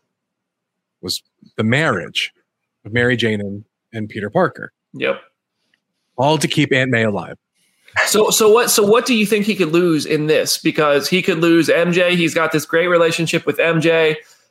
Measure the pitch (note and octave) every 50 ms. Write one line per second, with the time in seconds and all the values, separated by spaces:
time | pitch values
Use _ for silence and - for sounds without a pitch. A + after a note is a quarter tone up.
0 | _ _ _ _ _ _ _ _ _ _ _ _ _ _ _ _ _ _ _ _
1 | - F#2 - - - _ _ _ _ _ _ - A2 A2 A#2+ C#3+ D#3+ D3+ A#2 F#2
2 | - - - - - - - _ _ _ _ _ _ _ _ _ - G#2+ G#2+ A#2+
3 | A#2+ B2 B2+ A2+ A#2 A2+ G#2+ G#2 G2+ G2 G2+ G#2 G#2+ _ _ _ _ _ - A2+
4 | G#2+ G#2 - A2+ G2 G2+ - F3 F#3 D3 - - - - _ _ _ _ - C3
5 | B2+ - - - - _ _ _ _ _ _ _ _ _ _ _ _ _ _ _
6 | _ _ _ - B2+ D3 D#3 D3+ - - - - C#3+ - C#3 C3 C3 B2+ A#2+ A2+
7 | A#2 A2 G2+ F#2 - - - - _ _ _ _ _ _ _ _ _ _ - -
8 | - - - G#3 G#3+ G#3+ - - A3+ G#3+ G#3 A#3 A#3+ - - - G3+ G3+ A3 B3
9 | B3 C4 B3 A3 G#3+ G3 A3 G#3 G3+ G#3+ G3+ F3 F3+ D#3 D#3 E3+ F3+ F3 D#3+ D3
10 | C#3+ - D#3 D3+ D3+ D#3 D#3 A#2+ - - - - - D#3+ D#3+ - D3+ D3 C#3+ C#3+
11 | C#3 - F#3 F#3 F3+ G3 F3+ E3 E3 E3+ E3 E3 D3+ C3 C3 D#3+ F3 F3 E3+ F3+
12 | F3+ F3+ F3+ E3+ E3+ D#3 C#3 E3 D#3+ D#3 D#3 D3+ D3 - - E3 F3 F3+ F3+ E3
13 | E3+ E3 E3 E3+ E3 D#3 - E3 - D3+ C#3+ - D#3 E3 E3 D#3+ D3 E3 E3 E3
14 | D#3+ D#3 D#3 D#3 - _ _ _ _ _